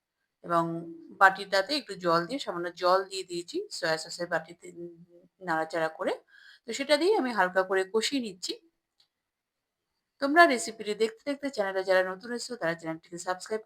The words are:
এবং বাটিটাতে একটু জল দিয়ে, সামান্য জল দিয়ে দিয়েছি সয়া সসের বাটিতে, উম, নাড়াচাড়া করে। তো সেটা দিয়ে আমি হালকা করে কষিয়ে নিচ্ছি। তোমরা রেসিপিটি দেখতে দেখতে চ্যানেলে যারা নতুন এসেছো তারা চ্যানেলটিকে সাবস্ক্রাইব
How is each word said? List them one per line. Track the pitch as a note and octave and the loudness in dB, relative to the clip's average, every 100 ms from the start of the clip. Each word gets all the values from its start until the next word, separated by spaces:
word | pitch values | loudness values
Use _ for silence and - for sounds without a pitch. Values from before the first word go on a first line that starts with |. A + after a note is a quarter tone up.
| _ _ _ _ | _ _ _ _
এবং | E3+ E3+ E3 E3 E3+ - - | 0 2 2 -2 -8 -14 -18
বাটিটাতে | - F#3+ F#3+ G3 G3 F#3+ D4 | 6 6 6 0 0 2 -2
একটু | - F#3+ | -4 -4
জল | F3 E3 F3 | 2 2 2
দিয়ে, | C4+ | -6
সামান্য | A#3 F3 F3 | -6 -6 -6
জল | E3+ F3+ F#3+ F#3+ | -2 4 4 2
দিয়ে | F#3+ | -8
দিয়েছি | F#3 F3 F3 D#4+ G#4 | -8 -8 -6 -8 -8
সয়া | - E3 D#3 | -4 -2 -2
সসের | E3+ D#3+ F3 | -4 -8 -4
বাটিতে, | E3+ E3 E3+ F3+ E3+ | -4 -4 -16 -20 -14
উম, | F3 E3+ F3 F3 F#3 _ | -14 -14 -20 -20 _ _
নাড়াচাড়া | F#3 D#3+ D#3+ E3+ D#3+ | -2 -2 0 -2 -2
করে। | - G#3 B4 _ - - - - | -2 -4 -4 _ -20 -20 -20 -12
তো | |
সেটা | A3+ C#4 D4 | -8 0 2
দিয়ে | E4+ G#4+ | 4 2
আমি | B3+ | 2
হালকা | G#3 F#3 F#3 | 2 2 2
করে | F#3 F#3+ F#3+ | 2 0 2
কষিয়ে | A3 A3 C#4 | 0 0 -2
নিচ্ছি। | A#3 F3+ - A#4 _ _ _ _ _ _ _ _ _ _ _ _ _ _ _ _ | -6 -10 -10 -10 _ _ _ _ _ _ _ _ _ _ _ _ _ _ _ _
তোমরা | C#4 D#4 E4+ | 2 6 6
রেসিপিটি | B3 A#3 A3 G#3 G#3 | 6 -2 -8 -6 0
দেখতে | A3 - - | 0 -2 -6
দেখতে | C#4+ C#4 | -4 -6
চ্যানেলে | C4+ G3 F#3+ | -2 -2 -2
যারা | F#3+ F#3 F#3 | 4 4 4
নতুন | F#3 A3+ | -2 -8
এসেছো | A#3+ - A#3+ | -8 -6 -4
তারা | E3 | -2
চ্যানেলটিকে | E3 D#3+ D#3+ - E3+ | -2 -6 -8 -10 -10
সাবস্ক্রাইব | F#3 F3+ - A3 | -4 -6 -4 -6